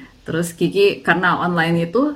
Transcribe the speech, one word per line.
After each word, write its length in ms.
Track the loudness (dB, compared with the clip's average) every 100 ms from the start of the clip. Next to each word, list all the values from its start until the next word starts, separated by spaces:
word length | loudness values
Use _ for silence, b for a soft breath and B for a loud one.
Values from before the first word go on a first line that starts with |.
| B -18
Terus 320 | -8 -4 -6
Kiki 480 | -2 -2 2 2 2
karena 380 | 0 0 0 0
online 480 | 0 0 0 0 0
itu, 260 | 0 -2